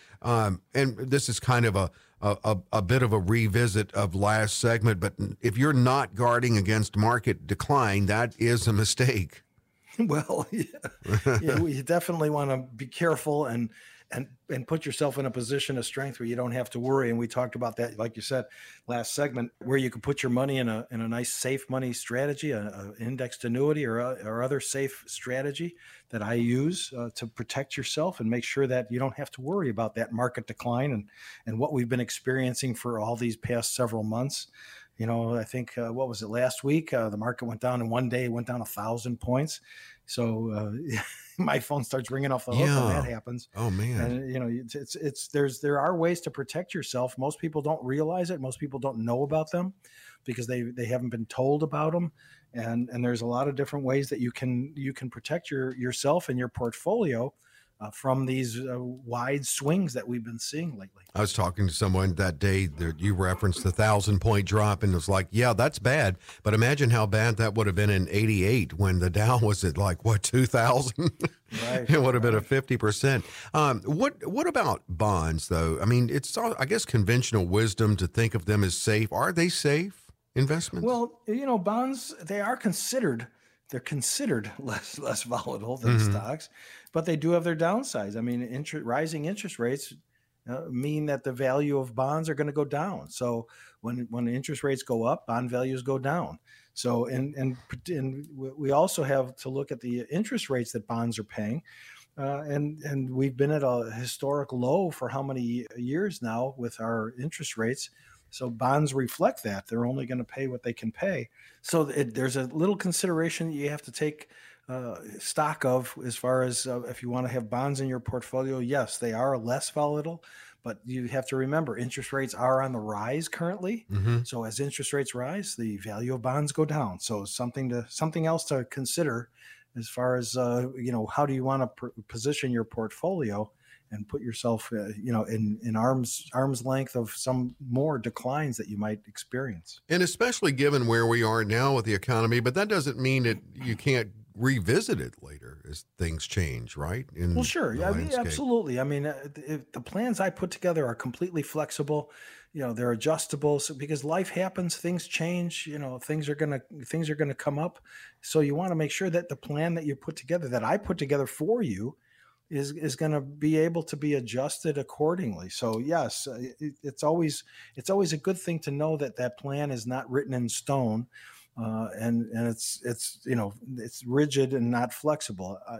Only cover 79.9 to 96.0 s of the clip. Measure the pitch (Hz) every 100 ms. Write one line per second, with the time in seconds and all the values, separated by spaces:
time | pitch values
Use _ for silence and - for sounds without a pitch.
79.9 | - - - _ 127 135 160 - 180 226
80.9 | 240 240 - - 233 277 226 180 226 262
81.9 | 269 - 311 170 202 202 302 208 170 -
82.9 | 262 196 117 123 _ _ _ - 127 -
83.9 | 147 - - 269 120 101 - 135 101 -
84.9 | - 131 110 117 120 - 117 113 127 120
85.9 | 117 104 101 104 156 - - - - -
86.9 | 160 160 156 160 170 165 160 165 220 269
87.9 | 113 101 113 120 120 120 127 151 156 117
88.9 | 131 160 160 151 202 180 - 120 139 -
89.9 | 139 _ _ _ _ 117 131 127 123 143
90.9 | 151 151 135 135 123 131 139 147 139 127
91.9 | 113 131 156 160 143 147 143 139 147 190
92.9 | 160 131 - 123 117 - - - _ 117
93.9 | 123 117 120 120 127 143 143 143 135 -
94.9 | 117 117 165 - 123 123 123 131 131 127
95.9 | 135